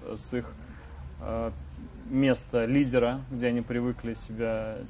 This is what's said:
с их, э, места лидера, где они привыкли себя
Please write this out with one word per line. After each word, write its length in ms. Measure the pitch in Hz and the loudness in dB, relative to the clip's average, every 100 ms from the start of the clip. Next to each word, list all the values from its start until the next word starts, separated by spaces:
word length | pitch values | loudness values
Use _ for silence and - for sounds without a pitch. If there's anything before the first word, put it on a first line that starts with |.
| - 110 | -10 -8
с 160 | - | -4
их, 180 | 123 120 - - - - - - - | -4 -6 -12 -16 -16 -14 -14 -14 -10
э, 300 | 104 113 113 - - - - - - | -6 -4 -4 -6 -12 -14 -14 -14 -2
места 540 | 131 135 120 - 123 113 | 4 6 6 4 2 6
лидера, 540 | 139 139 127 120 131 131 | 6 6 6 4 2 -4
где 180 | 127 120 | 0 2
они 120 | 120 | 2
привыкли 540 | 113 120 123 117 117 | 0 0 0 -2 -4
себя 640 | 110 - 113 113 110 110 107 | -6 -8 -4 -2 -2 -4 -8